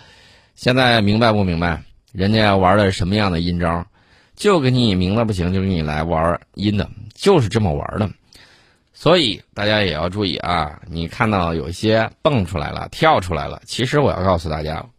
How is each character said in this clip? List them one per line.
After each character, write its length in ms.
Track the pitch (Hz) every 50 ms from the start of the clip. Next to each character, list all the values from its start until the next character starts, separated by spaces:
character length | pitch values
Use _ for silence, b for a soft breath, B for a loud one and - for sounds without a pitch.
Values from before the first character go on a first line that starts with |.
| b b b b b b b b b b b
现 220 | b - 123 127
在 240 | 131 127 123 120 113
明 180 | 101 101 104 110
白 140 | 120 113 107
不 100 | 104 98
明 160 | 92 85 82
白？ 240 | 87 85 80 76 - - - _ _ _ -
人 200 | 87 92 101 110
家 240 | 110 107 104 98
玩 220 | 95 92 90 98 107
的 120 | 104 95
什 160 | 90 - 90
么 80 | 87 101
样 160 | 107 107 95
的 100 | 87 82
阴 200 | 85 87 87 87
招？ 260 | 87 82 82 85 87 - b b b b b b b b b
就 240 | b - 208 196 165
给 120 | 131 127
你 240 | 127 127 120 110 92
明 200 | 92 90 90 101
的 120 | 117 117
不 60 | 107 104
行， 200 | 90 87 87 92
就 80 | 95
给 80 | 95 95
你 140 | 92 82 78
来 200 | 76 76 76 80
玩 380 | 85 85 80 80 87 87 - - _ -
阴 240 | - 98 104 104 101
的， 100 | - - - - - - -
就 240 | - - 196 196 160
是 80 | 117 92
这 120 | - 113
么 140 | 107 87 73
玩 240 | 71 - - - 90
的。 100 | 107 90 - _ _ b b b b b b b b b b b b b b
所 240 | - - 147 180 185
以 240 | 147 110 87 - - _ -
大 120 | 107 104
家 160 | 104 107 107 101
也 100 | 90 76
要 160 | 76 85 90
注 160 | 92 107 104
意 120 | 92 69 -
啊， 420 | - - 87 82 78 73 73 - - -
你 180 | 80 82 82
看 240 | 80 - - 120 110
到 240 | 107 95 85 82 82
有 160 | 82 65 80
些 400 | 87 - - 110 110 113 110 107 - _ -
蹦 240 | 160 143 113 92
出 100 | - -
来 140 | 78 71 73
了， 180 | 73 78 82 -
跳 300 | - - 160 160 151 110
出 140 | 92 90 85
来 120 | 76 69
了， 140 | 67 71 - -
其 180 | - - - 123
实 160 | 127 143 147
我 100 | 139 104
要 140 | 82 85 90
告 140 | 95 92 85
诉 100 | 80 80
大 140 | 76 78 78
家 220 | 78 78 80 - - _